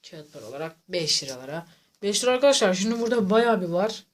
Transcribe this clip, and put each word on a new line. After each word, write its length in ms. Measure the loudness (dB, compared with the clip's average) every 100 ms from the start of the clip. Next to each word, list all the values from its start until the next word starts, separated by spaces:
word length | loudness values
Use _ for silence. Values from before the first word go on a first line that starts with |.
| -20
Kağıt 220 | -20 -18
para 140 | -18 -14
olarak 300 | -10 -10 -12 _
beş 340 | -4 0 -2
liralara. 440 | -2 -12 -10 -12 -12 _ _ _
Beş 220 | -4 0
lira 60 | 2
arkadaşlar. 440 | 4 4 4 2
Şimdi 260 | 2 0 -2
burada 300 | 0 0 4
bayağı 300 | 4 4 2
bir 60 | 0
var. 360 | 0 -2 -4 _